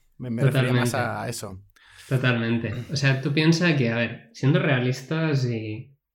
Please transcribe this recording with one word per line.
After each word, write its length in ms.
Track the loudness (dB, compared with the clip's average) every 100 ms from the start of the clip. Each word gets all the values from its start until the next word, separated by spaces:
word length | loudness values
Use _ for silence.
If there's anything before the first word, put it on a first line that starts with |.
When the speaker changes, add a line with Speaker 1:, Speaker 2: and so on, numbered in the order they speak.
| _ -14
Speaker 1:
Me, 120 | -8
me 140 | 0
refería 280 | 2 2 2
más 200 | 2 2
Speaker 2:
Totalmente. 300 | 0 -4 -4
Speaker 1:
a 60 | -8
eso. 320 | -8 -10 -14 -20 _ _ -18 -4
Speaker 2:
Totalmente. 800 | 0 2 0 0 -2 -2 -6 -6
O 40 | 0
sea, 240 | 2 2
tú 120 | 0
piensa 440 | 2 4 4 4 2
que, 140 | 2
a 60 | 0
ver, 340 | -2 -4 -18
siendo 240 | -2 2 4
realistas, 840 | 2 0 0 -2 -4 -2 0 0
y 520 | 0 -4 -6 -10 -12 _ _